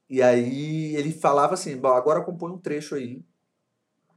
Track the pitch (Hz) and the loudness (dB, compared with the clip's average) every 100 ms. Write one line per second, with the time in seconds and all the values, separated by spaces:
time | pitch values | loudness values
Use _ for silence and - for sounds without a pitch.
0 | - 131 123 123 120 135 151 156 156 151 | -4 4 6 4 2 -4 -4 -4 -4 -4
1 | 147 156 156 143 196 185 165 127 131 127 | -4 0 2 4 2 0 -6 -2 2 4
2 | 139 165 165 170 175 180 151 147 - 147 | 4 0 -2 -8 -10 -8 -6 -6 -6 -8
3 | 120 139 - _ _ _ _ _ _ _ | -8 -12 -20 _ _ _ _ _ _ _
4 | _ | _